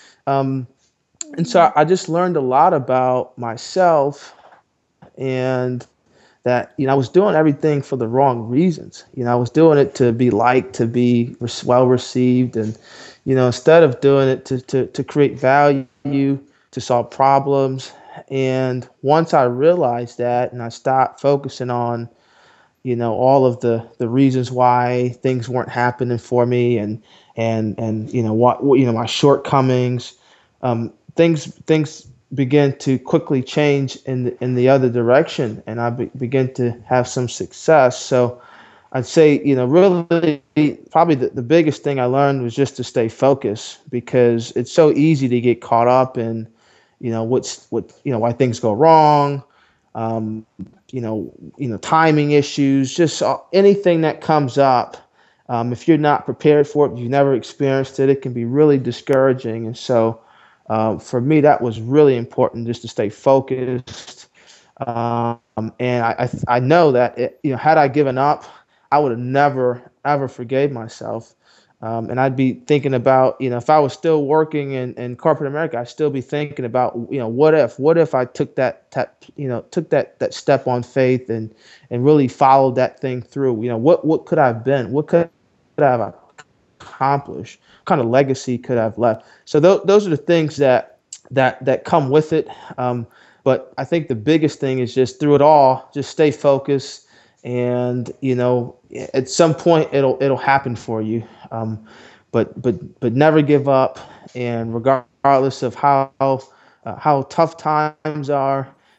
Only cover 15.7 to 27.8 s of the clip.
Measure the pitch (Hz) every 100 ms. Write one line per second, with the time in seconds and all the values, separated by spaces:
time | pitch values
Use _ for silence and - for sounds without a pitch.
15.7 | 139 127 _ 139 139 139 139 - _ _
16.7 | - - 120 120 - 135 139 139 139 135
17.7 | 131 - - - - - 135 131 131 131
18.7 | 127 123 _ 135 156 165 160 123 123 151
19.7 | 180 135 120 120 - 120 123 127 123 117
20.7 | - 135 131 127 - 139 143 139 - 123
21.7 | 120 120 120 117 _ _ _ _ _ _
22.7 | _ 131 120 117 104 127 139 131 117 120
23.7 | 117 - - 117 127 139 127 123 127 127
24.7 | 123 123 123 123 120 131 127 120 123 -
25.7 | 120 123 - 123 120 - 123 120 123 120
26.7 | 117 104 110 _ _ _ - 113 113 110
27.7 | -